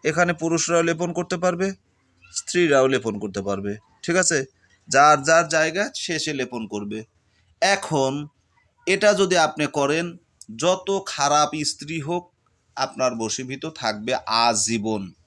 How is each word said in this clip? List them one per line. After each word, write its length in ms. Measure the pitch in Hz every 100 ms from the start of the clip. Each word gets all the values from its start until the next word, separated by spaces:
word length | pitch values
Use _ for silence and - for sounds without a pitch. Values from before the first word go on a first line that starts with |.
এখানে 280 | - 156 175
পুরুষরাও 500 | 165 165 165 - 170
লেপন 280 | 170 165 175
করতে 240 | 175 175 180
পারবে, 300 | 180 175 190 196 _ _ _ _ _
স্ত্রীরাও 540 | - - 175 175 139 131
লেপন 280 | 135 113 104
করতে 220 | 104 98
পারবে, 300 | 98 98 101 104 _ _
ঠিক 140 | - 175
আছে? 220 | 180 147 131 _ _ _ _
যার 340 | 135 147 147
যার 260 | 139 165 160
জায়গা 360 | 156 160 165 226
সে 240 | - - 160
সে 140 | 156
লেপন 300 | 143 127 123 110
করবে। 320 | 104 104 107 110 _ _ _ _ _
এখন 520 | 190 196 - 156 135 139 147 _ _ _ _ _ -
এটা 240 | 190 208
যদি 220 | 190 190 180
আপনি 300 | 156 - 147
করেন, 400 | 147 139 156 175 175 _ _ - 113
যত 320 | 156 185 190 196 190
খারাপ 440 | - 143 147 147 160
স্ত্রী 360 | 147 - 147 165
হোক, 320 | 143 175 175 _ _ _ _ -
আপনার 360 | 135 - 131
বশীভূত 500 | 117 110 - 127 135 156
থাকবে 460 | 156 120 104 110 127 -
আজীবন। 760 | 113 117 110 101 117 104 107 95 -